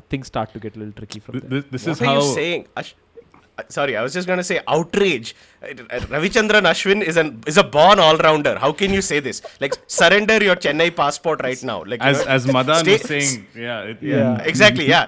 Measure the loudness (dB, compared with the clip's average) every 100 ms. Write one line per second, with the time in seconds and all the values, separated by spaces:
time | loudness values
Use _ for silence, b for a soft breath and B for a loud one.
0 | -10 -10 -6 -8 -8 -10 -14 -12 -14 -14
1 | -16 -16 -12 -12 -6 -6 -6 -8 -6 -2
2 | 0 2 0 -2 -4 -6 -8 -12 -14 -16
3 | _ -20 _ _ _ -18 -12 -6 -4 -2
4 | -4 -4 -4 -4 -2 -4 0 -2 0 0
5 | 0 0 -6 -18 b b -18 -16 -10 -8
6 | -6 -4 0 0 2 4 4 2 0 0
7 | 2 0 0 -4 -4 -2 0 4 6 8
8 | 6 6 4 4 2 0 -2 0 0 0
9 | 0 -2 -4 -8 B B -6 -6 -6 2
10 | 4 4 4 2 4 2 0 0 0 2
11 | -2 -2 -4 -2 -4 -6 -6 -8 -8 -2
12 | 0 2 2 0 2 0 2 2 4 2
13 | 0 -2 -2 -4 -10 -12 -8 -8 -8 -10
14 | -4 0 0 0 -2 4 4 4 2 2